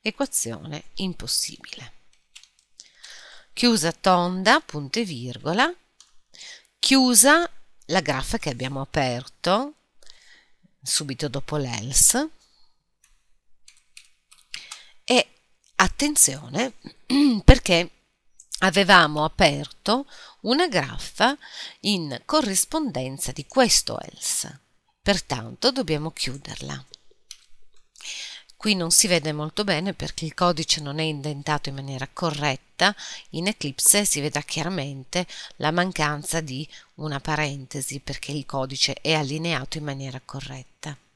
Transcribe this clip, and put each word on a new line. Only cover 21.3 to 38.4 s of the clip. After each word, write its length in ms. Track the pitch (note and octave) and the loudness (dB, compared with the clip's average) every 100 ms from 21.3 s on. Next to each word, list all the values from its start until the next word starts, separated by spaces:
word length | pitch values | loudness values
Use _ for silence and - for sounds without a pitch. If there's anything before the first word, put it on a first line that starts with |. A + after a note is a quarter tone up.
| C#4+ - - - - | 2 -8 -16 -16 -6
in 400 | - G3+ D#3 B2 _ | 0 0 -2 -8 _
corrispondenza 1040 | D4+ C4 F#3+ - D#4+ D4 C#3+ C3 C#3 - | 2 2 0 0 -2 -2 -2 -6 -6 -8
di 140 | C3+ C#3+ | -8 -4
questo 520 | - B3 - - - | 4 4 4 0 -8
else, 640 | - - - - - - _ _ _ _ | -10 -10 -6 -4 -6 -12 _ _ _ _
pertanto 720 | - G3 - C3 A#2 B2 B3+ | 0 0 0 -6 -6 -2 -2
dobbiamo 380 | C4+ D#3+ D3+ D#3 | 0 -2 -2 -2
chiuderla. 720 | - - C#3+ C#3+ D3+ C3+ C#3+ C3 - - _ _ - _ - - - _ _ - - - - _ - | -4 -6 -6 -12 -12 -10 -10 -12 -20 -20 _ _ -20 _ -20 -20 -20 _ _ -14 -12 -14 -16 _ -6
Qui 180 | G#3+ | 0
non 160 | G3 E3 | 2 4
si 160 | - - | 4 6
vede 260 | F3 D#3 | 4 2
molto 320 | D3+ D3+ - | -4 -4 -2
bene 280 | G#3 D#3 F#3+ | 0 0 0
perché 320 | F3+ D#3+ - | -4 -6 -6
il 100 | D#3+ | -8
codice 460 | - F3+ D#3 D#3+ - | 2 2 2 0 -2
non 180 | C#3+ D3 | -2 -2
è 40 | |
indentato 680 | D#3+ D3+ C#3+ C#3+ C#3+ D3+ - | -2 -2 -6 -6 -2 -2 -2
in 60 | |
maniera 340 | C#3 C#3 C3 C3 | -8 -8 -8 -8
corretta, 840 | - E3+ D3 D3 C3 _ _ F#3 G#3 - - - | -4 -4 0 -2 -2 _ _ 2 2 -12 -14 -10
in 180 | D3 F3+ | -4 -4
Eclipse 580 | G#3+ D3 C#3 - G3+ G#3 | -4 -6 0 4 4 4
si 140 | D3+ | 0
vedrà 200 | C#3+ D3 | -2 -4
chiaramente 840 | - - D#3+ F#3 C#3 C#3 C3 F3 F3+ - - - | -4 -4 -4 -4 -6 -10 -6 -4 -4 -10 -16 -4
la 140 | D3 | -2
mancanza 720 | E3+ F#3 F3+ D3+ D3 D3 E3 | 0 0 0 -2 -2 -4 -4
di 260 | D#3+ C3 D3+ - - | -4 -8 -8 -14 -20
una 260 | - D3+ C#3 | -10 -6 -6
parentesi 800 | D3 D3+ D3+ C#3 C3 D3 C3 C#3 | -2 -2 -2 -4 -10 -8 -8 -8
perché 320 | - C#3 - | -10 -10 -6
il 140 | D3 | -8